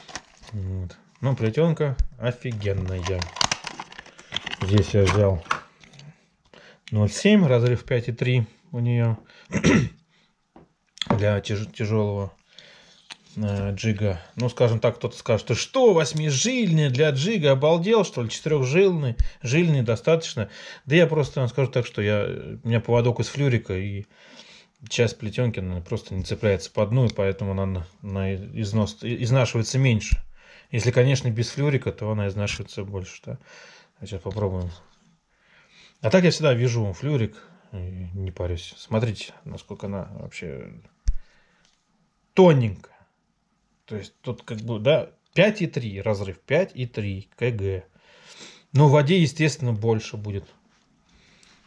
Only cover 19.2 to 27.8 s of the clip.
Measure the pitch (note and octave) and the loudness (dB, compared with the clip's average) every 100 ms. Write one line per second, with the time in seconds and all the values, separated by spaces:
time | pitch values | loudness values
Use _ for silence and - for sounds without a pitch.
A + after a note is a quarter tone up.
19.2 | - - A#2+ D3 F3 C#3+ A#2 A2 - E3 | -2 -2 -2 2 4 2 2 0 2 2
20.2 | - - G2+ - - - - D#3+ D#3+ D#3 | 0 -6 -6 -8 -20 -12 2 4 4 2
21.2 | C3+ - B2 - B2+ B2+ A#2 - G#2 G#2 | -2 -2 -2 0 0 0 -4 -2 0 0
22.2 | F#2+ - - A2 A2+ A#2 A2+ A#2+ A#2+ A#2 | -2 -6 -10 -8 -2 0 2 2 2 0
23.2 | A2+ C#3 C#3+ A2+ - F#2+ G2+ G2+ - _ | -4 0 2 0 -2 -6 -6 -8 -12 _
24.2 | - - - - _ _ A2 - A#2 - | -20 -20 -20 -20 _ _ -6 0 0 0
25.2 | G#2+ A2 B2 G2+ F#2 F2+ E2+ A2 - F#2+ | -8 -2 -2 -2 -6 -6 -6 -8 -6 -8
26.2 | - G2+ A2 F#2+ - - G#2 B2+ A#2+ - | -6 -2 0 0 -2 -2 0 2 0 0
27.2 | G2 F#2+ G2+ F#2+ F#2+ F#2 | -2 -2 -4 -2 -2 -4